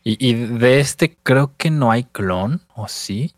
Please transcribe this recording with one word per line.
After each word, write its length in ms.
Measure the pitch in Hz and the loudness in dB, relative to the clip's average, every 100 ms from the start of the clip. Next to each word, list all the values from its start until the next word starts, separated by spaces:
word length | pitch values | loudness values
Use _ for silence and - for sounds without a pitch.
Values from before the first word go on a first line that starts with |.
Y, 220 | 113 110 127 | -6 -2 0
y 80 | |
de 460 | 117 117 117 123 135 | 0 -2 2 4 4
este 360 | 139 - 165 - | 2 0 -2 -2
creo 300 | - 131 139 - | 0 2 2 -2
que 140 | 165 | -2
no 200 | 156 123 | 2 2
hay 140 | 113 | 2
clon, 560 | 123 - 98 90 101 170 - | -2 -6 -4 -2 -2 -4 -8
¿o 140 | - 101 | -12 -12
sí? 440 | - - 101 160 | -10 -8 -6 -6